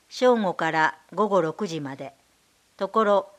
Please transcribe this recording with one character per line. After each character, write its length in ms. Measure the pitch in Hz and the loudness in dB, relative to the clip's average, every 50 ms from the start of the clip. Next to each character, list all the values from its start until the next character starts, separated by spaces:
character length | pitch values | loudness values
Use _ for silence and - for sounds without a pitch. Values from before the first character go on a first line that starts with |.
| _ _ | _ _
正 280 | - - 254 254 247 | -8 0 2 4 4
午 180 | 233 208 185 160 | 4 0 -2 -2
か 180 | - 165 160 160 | -2 -2 -2 0
ら 260 | 160 156 151 - - _ _ - | 2 2 0 0 -4 _ _ -2
午 140 | 170 214 214 | -2 -2 2
後 120 | 196 190 | 2 0
六 260 | 160 160 156 - 214 190 | 0 0 -2 -6 -8 -6
時 120 | 165 160 | -6 -8
ま 140 | 147 135 135 | -8 -8 -10
で。 200 | 139 139 135 - _ _ _ _ _ _ _ _ _ _ _ _ | -12 -14 -16 -16 _ _ _ _ _ _ _ _ _ _ _ _
と 120 | - 196 190 | -8 -8 -2
こ 160 | - 226 220 | 0 0 2
ろ、 260 | 202 202 196 185 - - | 4 2 2 0 -2 -16